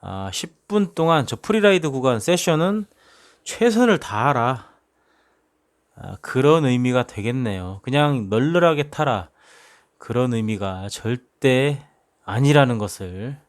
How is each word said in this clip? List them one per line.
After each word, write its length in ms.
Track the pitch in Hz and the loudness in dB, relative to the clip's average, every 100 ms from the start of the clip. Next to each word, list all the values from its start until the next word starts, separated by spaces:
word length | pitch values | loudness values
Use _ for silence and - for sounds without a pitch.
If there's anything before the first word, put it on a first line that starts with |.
아, 280 | 95 95 95 | -12 -10 -8
십 280 | 90 - _ _ | -10 -12 _ _
분 240 | 208 196 | -2 -2
동안 320 | - 165 165 127 | -2 2 2 0
저 100 | 113 | -6
프리라이드 540 | - 214 202 185 156 | -2 2 4 4 0
구간 300 | 135 131 117 | 0 0 0
세션은 680 | 104 175 - 156 175 208 202 _ _ _ _ _ | 2 0 2 2 2 -2 -6 _ _ _ _ _
최선을 560 | - - 240 220 240 180 | -16 0 2 4 4 2
다하라. 680 | - 107 127 131 117 127 - _ _ _ _ _ _ _ _ _ _ _ _ - | 0 0 0 2 0 -2 -8 _ _ _ _ _ _ _ _ _ _ _ _ -18
아, 200 | - 98 | -14 -14
그런 420 | - 127 139 165 | -6 0 4 4
의미가 440 | 143 123 123 123 120 | 4 0 2 0 -2
되겠네요. 720 | - 104 127 120 98 92 95 | -6 -6 -4 -4 -6 -8 -12
그냥 480 | - 139 147 139 101 | -4 0 0 0 -2
널널하게 640 | 107 139 170 170 156 147 | 0 0 2 2 0 -4
타라. 400 | - 143 110 87 _ _ - - _ _ _ | -2 -2 -2 -6 _ _ -20 -20 _ _ _
그런 380 | - 120 127 117 | -6 -2 0 0
의미가 540 | 110 107 98 92 98 | -2 -4 -4 -6 -10
절대 960 | - 113 120 _ _ 135 127 139 143 - _ _ _ | -8 -6 -6 _ _ 2 2 2 -2 -12 _ _ _
아니라는 540 | - 101 139 143 135 117 | -8 0 4 6 4 2
것을 600 | 104 - 95 92 113 143 | -4 -8 -12 -10 -12 -14